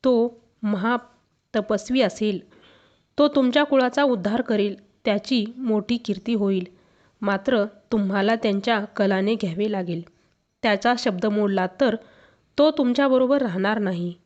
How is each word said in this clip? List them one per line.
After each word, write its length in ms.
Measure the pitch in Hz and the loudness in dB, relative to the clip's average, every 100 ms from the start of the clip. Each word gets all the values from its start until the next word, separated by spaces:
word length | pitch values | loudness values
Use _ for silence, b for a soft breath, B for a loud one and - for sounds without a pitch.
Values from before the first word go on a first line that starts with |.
तो 380 | 262 240 233 233 _ _ | 4 2 0 -4 _ _
महातपस्वी 1400 | 214 202 220 247 - _ _ _ _ 220 208 208 - 254 | -4 -2 0 -2 -6 _ _ _ _ -6 -2 -4 0 0
असेल. 380 | 208 - 214 190 - b b b b b b - | 0 0 -4 -4 -10 b b b b b b 2
तो 100 | 294 | 2
तुमच्या 360 | 294 254 285 | 4 2 2
कुळाचा 380 | 294 269 254 269 | 2 2 2 2
उद्धार 380 | 285 226 202 226 | 0 0 -2 -4
करेल, 360 | 254 214 202 - _ _ | -2 -2 -2 -4 _ _
त्याची 420 | - 208 - 254 214 247 | -2 -2 0 -2 -2 -6
मोठी 400 | 254 214 208 240 | -2 -2 -2 -4
कीर्ती 380 | 240 196 226 | -2 -6 -2
होईल. 300 | 226 196 190 180 b b b b b | -2 0 0 -4 b b b b b
मात्र 420 | 202 196 196 240 | -4 -2 0 0
तुम्हाला 720 | 208 - _ 226 196 196 202 | -2 -6 _ -2 0 0 0
त्यांच्या 500 | 226 226 196 220 220 | 0 0 -2 0 -2
कलाने 500 | 208 - 196 190 196 | -2 -2 0 2 0
घ्यावे 380 | 226 196 165 214 | -2 -4 -4 -4
लागेल. 300 | 202 175 170 170 b b _ _ _ | -4 -6 -8 -10 b b _ _ _
त्याचा 320 | 220 202 240 240 | -2 0 0 0
शब्द 280 | 240 185 220 | -2 -2 -2
मोडला 400 | 208 208 190 180 - | 0 0 0 -2 0
तर 160 | 254 220 b b b b b - | 0 0 b b b b b 2
तो 120 | 302 | 2
तुमच्याबरोबर 720 | 311 247 240 277 254 254 277 | 4 0 2 2 4 4 2
राहणार 360 | 240 180 196 220 | 0 -2 -2 0
नाही. 360 | 196 175 175 175 | -2 -2 -6 -8